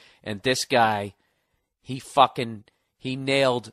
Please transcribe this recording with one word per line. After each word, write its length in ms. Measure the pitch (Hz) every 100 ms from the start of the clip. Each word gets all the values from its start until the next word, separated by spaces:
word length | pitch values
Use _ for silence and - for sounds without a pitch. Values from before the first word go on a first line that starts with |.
| - _
And 200 | - 104
this 220 | 127 127
guy, 500 | - 127 113 104 101 - _ _ _ _ _ _
he 180 | - 131
fucking, 680 | - - 127 - 117 110 - _ _ _
he 180 | 131 131
nailed 560 | 135 139 135 123 113